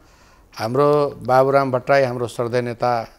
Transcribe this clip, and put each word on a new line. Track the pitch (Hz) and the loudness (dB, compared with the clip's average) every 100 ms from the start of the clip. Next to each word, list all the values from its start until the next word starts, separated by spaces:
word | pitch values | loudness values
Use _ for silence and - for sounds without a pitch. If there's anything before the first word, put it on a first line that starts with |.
| _ _ _ _ _ - | _ _ _ _ _ -10
हाम्रो | 110 131 147 147 143 123 | -4 0 2 2 0 -4
बाबुराम | 110 127 135 139 135 | 0 2 4 2 0
भट्टराई | 123 - 139 | -2 2 2
हाम्रो | 131 123 120 | 2 -2 -6
श्रद्धेय | - 120 123 | -4 -4 -2
नेता | 120 117 123 120 113 | -4 -4 -2 -2 -6